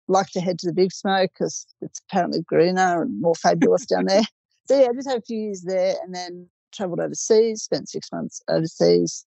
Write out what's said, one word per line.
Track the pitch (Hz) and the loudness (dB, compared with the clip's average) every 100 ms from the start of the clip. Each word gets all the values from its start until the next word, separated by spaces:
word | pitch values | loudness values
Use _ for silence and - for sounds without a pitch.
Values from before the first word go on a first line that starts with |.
| - | 0
like | 190 196 | 2 2
to | 190 | -2
head | 180 170 | -4 -4
to | 180 | -2
the | |
big | 160 185 | 0 0
smoke | - 202 190 185 - | 0 -2 0 0 -2
'cause | 165 - - - | -6 -6 -16 -16
it's | 160 - - | -16 -16 -6
apparently | 196 170 160 | -2 -2 -4
greener | 165 156 170 185 185 175 | -2 2 2 4 0 0
and | - 104 | -2 -2
more | 170 165 | -2 0
fabulous | - 165 185 180 - | 2 2 4 2 2
down | 185 185 | -2 2
there. | 196 | 2
<laughs> | 220 _ _ _ - | 2 _ _ _ 0
So | 277 | 4
yeah, | 254 | 4
I | |
just | 240 277 | 2 -4
had | 240 | -6
a | |
few | 226 226 | -4 -6
years | 214 190 | -6 -6
there | 175 190 185 190 | -4 0 0 -2
and | 185 | -6
then | 180 180 175 180 _ _ | -10 -10 -12 -18 _ _
travelled | - 190 170 | -8 -6 -4
overseas, | 160 147 - 220 226 220 | -4 -4 2 4 4 0
spent | - 147 - | -6 -6 -6
six | - - | -12 -10
months | 170 165 - - | -10 -10 -10 -2
overseas | - 160 - 170 175 170 - | -2 -2 2 4 4 2 -6